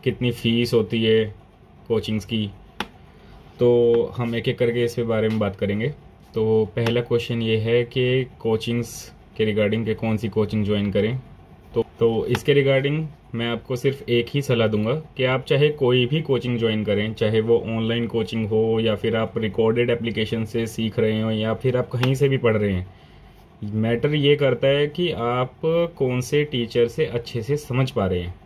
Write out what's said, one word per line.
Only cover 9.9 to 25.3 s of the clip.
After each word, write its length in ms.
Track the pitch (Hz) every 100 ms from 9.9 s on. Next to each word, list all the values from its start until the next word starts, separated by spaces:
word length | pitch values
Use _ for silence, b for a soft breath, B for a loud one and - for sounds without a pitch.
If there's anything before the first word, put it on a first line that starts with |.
कौन 240 | 107 110 110
सी 120 | 110
कोचिंग 360 | 104 104 110 101
ज्वाइन 260 | 104 101
करें। 280 | 101 104 131 - - - - -
तो, 120 | - 113 -
तो 260 | 117 113 -
इसके 280 | 123 -
regarding 520 | 143 135 135 143 151 156 - - 113
मैं 120 | 117
आपको 280 | 113 - 127
सिर्फ 340 | 139 135 -
एक 160 | 120 117
ही 80 | 143
सलाह 260 | 135 120 110
दूंगा 260 | 107 107
कि 300 | 151 156 -
आप 220 | 127 131 131
चाहे 240 | 143 151
कोई 360 | 147 123 127 123
भी 160 | 151
कोचिंग 360 | 160 127 123 120
ज्वाइन 240 | 113 110
करें, 300 | 104 101 107
चाहे 280 | 110 107 110
वो 180 | 110 117 113
ऑनलाइन 400 | 113 113 117 117
कोचिंग 400 | 117 107 113 107
हो 320 | 110 113 113
या 160 | 110 104
फिर 200 | 117 95
आप 220 | 92 -
रिकॉर्डेड 520 | 110 95 113 117 120
एप्लीकेशन 560 | 117 113 107 110 113 110
से 200 | 117 113
सीख 320 | - 113 104
रहे 220 | 110 110
हो 100 | 110
या 220 | 110 110
फिर 240 | 110 131 123
आप 120 | -
कहीं 260 | 123 127 135
से 140 | 143
भी 80 | 135
पढ़ 200 | 117 110
रहे 160 | 104
हैं, 140 | 92 92 B B B B B B -
मैटर 520 | 104 107 113 117 147 151
ये 200 | 143 143
करता 320 | 139 127 135
है 200 | 143 147
कि 240 | 147 175
आप 420 | - 117